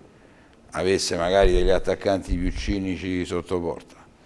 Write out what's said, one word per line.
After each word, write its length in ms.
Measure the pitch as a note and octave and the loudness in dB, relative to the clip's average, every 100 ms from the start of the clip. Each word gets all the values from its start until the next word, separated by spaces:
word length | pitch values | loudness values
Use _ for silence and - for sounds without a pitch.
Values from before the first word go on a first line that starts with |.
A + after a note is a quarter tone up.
| - - - - - _ - | -20 -20 -20 -20 -20 _ -12
avesse 460 | - F#2 F#2+ - F#2 | -4 0 0 0 -2
magari 340 | E2+ G2 F#2+ | 2 6 6
degli 200 | F2+ F2+ | 6 4
attaccanti 680 | F2+ - F#2 G#2+ F#2+ F2 F2+ | 2 0 -2 0 -2 -2 -4
più 120 | F2+ | -2
cinici 760 | E2+ - G2+ F#2+ F2 F#2 F2+ E2+ | -4 -4 -4 -4 -6 -4 -4 -4
sotto 340 | F2+ E2 F#2 | -6 -4 -4
porta. 360 | E2+ - - - - - | -4 -8 -12 -20 -20 -20